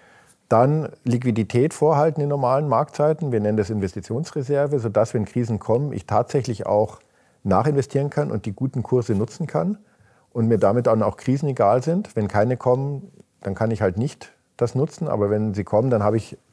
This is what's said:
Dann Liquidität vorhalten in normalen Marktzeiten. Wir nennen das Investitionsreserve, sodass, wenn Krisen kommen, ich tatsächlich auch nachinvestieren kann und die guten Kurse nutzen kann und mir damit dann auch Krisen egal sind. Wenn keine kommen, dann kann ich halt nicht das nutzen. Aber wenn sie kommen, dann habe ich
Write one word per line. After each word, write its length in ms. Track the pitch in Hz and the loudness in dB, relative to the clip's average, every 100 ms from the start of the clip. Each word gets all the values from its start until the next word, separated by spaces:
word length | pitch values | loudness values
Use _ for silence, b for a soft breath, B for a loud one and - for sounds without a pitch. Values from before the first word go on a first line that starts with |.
| b b b b - | b b b b 0
Dann 400 | 113 135 156 143 - | 4 4 2 -2 -6
Liquidität 720 | 123 120 123 110 101 120 156 | -2 0 0 0 0 2 0
vorhalten 460 | - 151 143 160 147 | 2 2 4 2 0
in 80 | 143 | -2
normalen 380 | 143 123 135 151 | 0 2 2 2
Marktzeiten. 640 | 117 147 - 151 156 143 | 0 0 0 0 0 -2
Wir 80 | 113 | 0
nennen 180 | 104 107 | 2 0
das 140 | 101 | 0
Investitionsreserve, 1120 | 107 95 101 - 123 165 151 131 143 143 143 | -2 -4 -6 -6 -6 -6 -6 -2 0 0 -2
sodass, 340 | 110 101 113 | 0 2 2
wenn 120 | 117 101 | 0 -2
Krisen 340 | 123 117 107 | -2 -2 -2
kommen, 320 | - 120 147 | 0 0 0
ich 140 | 101 - | -6 -2
tatsächlich 600 | 107 - 131 120 107 - | 0 0 -2 -4 -6 0
auch 320 | 104 110 - b b b b | 0 0 -6 b b b b
nachinvestieren 640 | 101 95 147 139 131 139 143 | 0 2 2 0 0 -2 -2
kann 220 | 147 147 | -2 -2
und 120 | 104 | -4
die 80 | 110 | -6
guten 300 | 98 131 127 | -6 -4 -4
Kurse 320 | - 127 117 | -2 0 0
nutzen 320 | 101 - - 151 | -2 -2 -6 -4
kann 320 | 151 175 208 b b b b b | -2 -2 -4 b b b b b
und 160 | 120 113 | -2 2
mir 100 | 107 | 4
damit 300 | 101 120 117 | 4 2 2
dann 160 | 110 | 2
auch 120 | 101 - | 0 -2
Krisen 320 | - 135 143 | -2 -2 -2
egal 360 | 123 101 127 | 2 4 4
sind. 320 | 156 180 - 110 | 2 -2 -4 -4
Wenn 100 | 101 | -2
keine 300 | 104 117 120 | 0 0 0
kommen, 560 | 127 127 143 139 101 - _ _ | 0 0 -2 -8 -12 -20 _ _
dann 120 | 98 | -8
kann 160 | 95 113 | -4 -2
ich 100 | 110 | 0
halt 160 | 98 90 | 0 0
nicht 360 | 135 - - _ _ - | -4 -6 -20 _ _ -4
das 180 | 120 | -2
nutzen. 320 | 127 160 - 160 | 0 -2 -4 -4
Aber 240 | 107 101 | 0 2
wenn 240 | 107 110 | 0 0
sie 100 | 98 | -4
kommen, 240 | 90 107 131 | 0 0 2
dann 140 | 113 | 2
habe 140 | 104 113 | 2 0
ich 200 | - - _ | -2 -14 _